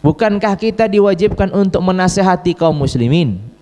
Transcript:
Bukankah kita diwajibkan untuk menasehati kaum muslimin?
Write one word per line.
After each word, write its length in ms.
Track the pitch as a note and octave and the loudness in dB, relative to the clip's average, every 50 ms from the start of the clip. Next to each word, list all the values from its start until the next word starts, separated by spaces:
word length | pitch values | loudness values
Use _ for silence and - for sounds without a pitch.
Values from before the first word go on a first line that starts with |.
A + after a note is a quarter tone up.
Bukankah 560 | - - E3 - A3+ G#3+ G3+ G3+ F#3+ G#3+ G3 | 2 0 0 2 0 0 0 0 -2 -2 -2
kita 320 | F#3 - A3 G#3 G#3 A3+ A3 | 0 -2 -4 0 0 -2 0
diwajibkan 640 | G3 G#3 G3+ G3+ G3 E3 F#3+ G#3+ G3+ - G3+ F#3+ - | 2 2 2 2 2 2 0 -2 0 0 -4 -2 0
untuk 320 | G3+ G3+ F#3+ F3 F3+ F3 | 0 0 0 0 -2 -2
menasehati 720 | F#3 F#3 F#3 F#3 F#3 F3+ G3+ F#3+ F#3+ F3+ F3 F3+ F3+ E3+ | 0 0 0 0 0 0 2 2 2 0 0 0 -4 -2
kaum 160 | - E3 E3 D3+ | 0 0 0 0
muslimin? 640 | D3 C#3 C3 - B2+ A#2 A#2+ C#3 E3+ F3 B2+ G2+ F2+ G#2 A#2 - _ | 0 -2 -2 -2 -2 0 0 2 0 0 0 -2 -6 -10 -16 -20 _